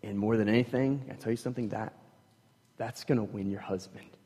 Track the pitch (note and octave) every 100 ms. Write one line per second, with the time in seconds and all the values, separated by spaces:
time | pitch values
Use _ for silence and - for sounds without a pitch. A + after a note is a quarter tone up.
0 | G#2 G2+ G#2 A2+ G#2 A2+ A#2+ B2+ C3+ C#3
1 | C3 - A2+ A2+ B2 B2 A2 G#2+ A2 -
2 | - _ _ _ _ _ _ - A2+ -
3 | - B2+ G2+ G#2 G2 G2 - F#2+ - -
4 | - -